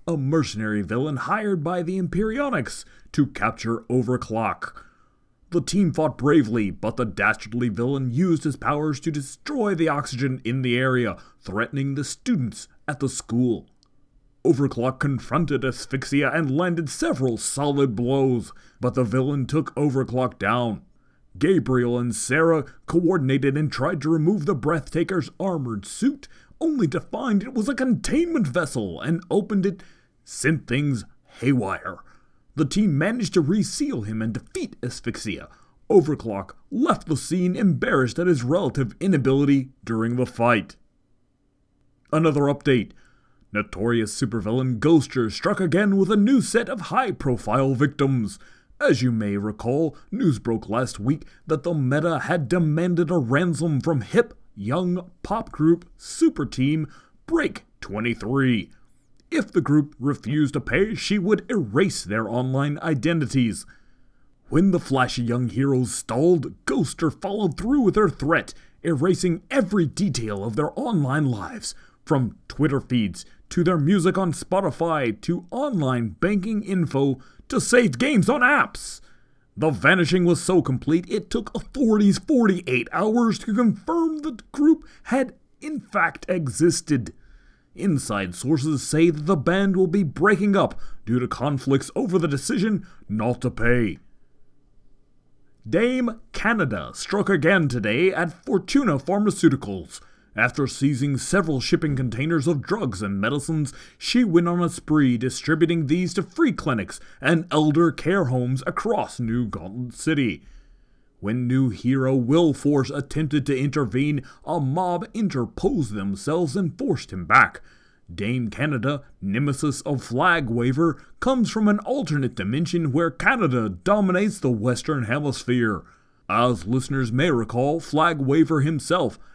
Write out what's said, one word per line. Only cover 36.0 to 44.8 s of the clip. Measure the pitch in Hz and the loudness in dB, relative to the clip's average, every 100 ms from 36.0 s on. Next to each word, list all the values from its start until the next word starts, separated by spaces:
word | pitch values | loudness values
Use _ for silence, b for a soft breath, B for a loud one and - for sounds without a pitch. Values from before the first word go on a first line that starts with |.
| 147 139 113 98 92 - - | 4 -2 -4 -6 -8 -14 -10
left | - 294 220 - | -2 0 0 -2
the | 147 | -4
scene | - 185 180 180 | -2 -2 -2 0
embarrassed | 202 135 - 143 127 - | 0 0 0 0 0 0
at | 180 | 2
his | 156 | 2
relative | 120 170 165 - 123 - | 2 0 0 -2 -4 -2
inability | 196 160 131 135 143 139 131 - | 0 2 4 2 4 2 0 -10
during | - 113 113 123 | -6 -2 0 0
the | 123 | -2
fight. | - 120 117 - - _ _ _ _ _ _ _ _ _ _ _ _ - | 0 2 2 0 -12 _ _ _ _ _ _ _ _ _ _ _ _ -4
Another | 151 165 143 | 0 2 2
update. | 143 143 - 127 95 - b b b b b | 2 0 2 2 2 -8 b b b b b
Notorious | 104 104 92 110 117 107 - | -6 -4 -4 0 0 0 -2
supervillain | 104 113 101 120 131 | -4 -2 -2 -2 0
Ghoster | 117 | 0